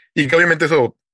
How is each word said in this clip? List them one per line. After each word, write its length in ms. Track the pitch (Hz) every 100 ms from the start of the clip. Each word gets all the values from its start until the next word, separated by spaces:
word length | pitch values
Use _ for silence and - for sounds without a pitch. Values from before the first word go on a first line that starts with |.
| _
y 140 | - 143
que 80 | 165
obviamente 300 | 175 165 156
eso, 300 | 156 120 - _